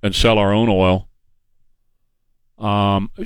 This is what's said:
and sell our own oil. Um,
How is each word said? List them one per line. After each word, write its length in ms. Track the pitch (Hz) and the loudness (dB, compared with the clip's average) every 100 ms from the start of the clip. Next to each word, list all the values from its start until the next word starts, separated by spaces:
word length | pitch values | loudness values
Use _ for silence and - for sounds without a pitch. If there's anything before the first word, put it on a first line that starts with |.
and 120 | 101 | -6
sell 240 | 90 117 110 | 0 2 2
our 140 | 101 | 2
own 160 | 104 117 | 2 2
oil. 400 | 95 92 92 - _ _ _ _ _ _ _ _ _ _ _ _ _ _ _ | 2 2 0 -4 _ _ _ _ _ _ _ _ _ _ _ _ _ _ _
Um, 520 | 107 101 101 98 101 - | -4 0 0 -2 -4 -10